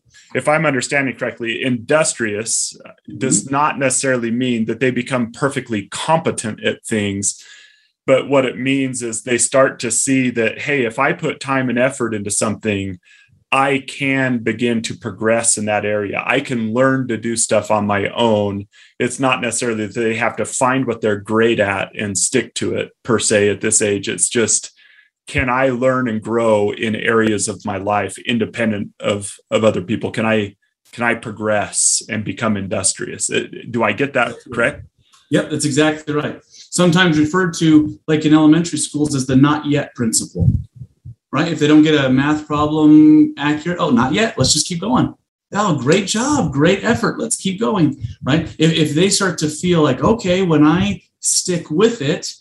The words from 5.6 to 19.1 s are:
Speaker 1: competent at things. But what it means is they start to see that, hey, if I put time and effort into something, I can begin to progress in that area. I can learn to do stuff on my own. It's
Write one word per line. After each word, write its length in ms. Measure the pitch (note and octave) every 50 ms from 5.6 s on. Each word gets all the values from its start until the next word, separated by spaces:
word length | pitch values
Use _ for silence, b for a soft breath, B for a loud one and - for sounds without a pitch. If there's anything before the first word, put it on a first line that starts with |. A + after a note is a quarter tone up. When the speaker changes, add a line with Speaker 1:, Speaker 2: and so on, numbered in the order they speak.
| A#2+ - A2+ G#2+ G2+
Speaker 1:
competent 760 | - - - - - D#3+ E3 E3+ - A2 - - A2 G#2+ - A2
at 220 | A2 G#2+ - -
things. 580 | - A#2 A2 G2+ G2+ G2 G2 G2+ G2 - B B B B B B B B B B B B B _
But 220 | - C3 B2+ - -
what 160 | C#3 C#3 C3
it 140 | B2 - F#2+
means 440 | B2 C3+ C3+ C#3 C3+ C3 B2+ A2+ A#2+
is 200 | A#2 A2 - -
they 160 | B2 B2 A#2+
start 400 | - - - C3+ C3+ C#3 C#3 -
to 120 | - A#2
see 380 | A2 - - - C3+ C3 C3 B2+ B2
that, 260 | A#2 A2+ A2 - -
hey, 260 | - C#3 C#3+ C#3+ B2
if 140 | A2+ A2+ -
I 160 | C3+ D3 F3
put 260 | F3 E3 C#3+ - -
time 300 | - C3 C3+ C3+ B2+ B2+
and 80 | A#2 B2
effort 340 | B2 C#3 C3+ - B2 A2+ A2
into 160 | G#2+ G2+ G#2
something, 720 | G#2 - A#2+ A2+ G2+ G2 - A2 G#2 G2 G2 G2 F#2+ F#2 b b b b b b b b _ -
I 280 | - C3+ C3+ C#3+ C#3 C3+ C3+ -
can 520 | - - C#3+ C#3 C3+ C3+ C3+ B2+ B2+ A#2+
begin 420 | A2 A#2 A2 A2 A#2+ A#2+ A#2 A2+ A2+
to 120 | - A2
progress 640 | F2+ - A#2 G2 G2 A2 A2 A2+ A#2 - - -
in 80 | - A2
that 220 | G#2+ G#2+ G#2 G#2
area. 360 | G#2 G#2+ G#2 G#2 G2 - - -
I 140 | - A#2+ C3+
can 340 | C#3 - C3 A#2+ A2+ A2 A2
learn 340 | B2 C3 C3+ C3 C3 B2+ A2+
to 80 | A2+
do 200 | G#2+ G#2+ A#2 A#2
stuff 340 | A2 - - A#2+ G#2+ G2+ -
on 160 | A2 G#2+ G#2
my 220 | G#2 G2+ G2+ G2 -
own. 580 | - - A#2+ A#2 A2 G#2 G#2 G2+ G2 G2 G2+ - b b b b b b
It's 200 | A#2+ B2